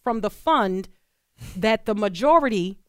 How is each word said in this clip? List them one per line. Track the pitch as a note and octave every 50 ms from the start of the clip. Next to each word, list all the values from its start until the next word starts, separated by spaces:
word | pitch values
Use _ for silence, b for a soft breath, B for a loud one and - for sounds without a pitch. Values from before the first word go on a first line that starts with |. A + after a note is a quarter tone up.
| _
from | A#3+ A#3+ A3+
the | F#3+ G#3
fund | - - - D#4+ D#4+ C#4+ G#3+ F#3+ F#3 F#3+ F#3+ - - _ _ _ _ _ _ _ _ _ - - -
that | F#3+ F3 A3 A3 A3 -
the | - G#3+
majority | G#3 G#3 G3+ F3+ E3 A3 D4 D#4+ E4 D4 C4 A3 F#3+ E3+ F#3 G3 - _